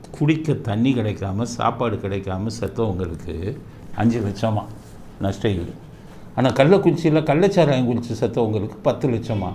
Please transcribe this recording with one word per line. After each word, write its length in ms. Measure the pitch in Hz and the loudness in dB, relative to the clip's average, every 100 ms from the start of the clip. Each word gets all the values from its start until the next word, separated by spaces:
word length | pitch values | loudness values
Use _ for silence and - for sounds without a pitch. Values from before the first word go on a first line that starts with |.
| - | -12
குடிக்க 420 | - 151 160 156 | 0 2 2 0
தண்ணி 420 | 123 110 104 127 | -2 -2 0 2
கிடைக்காம, 480 | 127 107 85 98 98 | 2 0 -2 -4 -4
சாப்பாடு 540 | 117 113 113 117 117 117 | -4 -2 -2 0 -2 -2
கிடைக்காம 500 | 98 98 95 92 110 110 | -4 -4 -4 -4 -4 -4
செத்தவங்களுக்கு 960 | 95 - 110 87 85 80 90 80 95 147 - - - | -4 -2 -2 -2 -4 -6 -8 -6 -6 -8 -12 -16 -10
அஞ்சு 260 | - 117 117 | 0 2 2
லட்சமா 420 | 101 95 110 110 - - - - - - | -2 -2 -2 -2 -4 -12 -18 -18 -16 -6
நஷ்ட 300 | 98 95 110 | -4 0 0
ஈடு. 220 | 90 82 - - - - - - | 0 -4 -10 -16 -20 -20 -18 -6
ஆனா, 140 | - 127 | 2 4
கள்ளக்குறிச்சியில 720 | 120 143 190 180 147 160 156 | 6 6 6 6 4 4 4
கள்ளச்சாராயம் 680 | 156 147 196 190 147 131 120 | 4 4 4 4 4 4 2
குடிச்சு 240 | 117 - 113 | 0 -2 -2
செத்தவங்களுக்கு 560 | 117 127 110 107 104 - | 0 2 0 0 -4 -2
பத்து 260 | 139 117 139 | 0 0 0
லட்சமா. 440 | 113 - 104 90 | 0 -2 -2 -4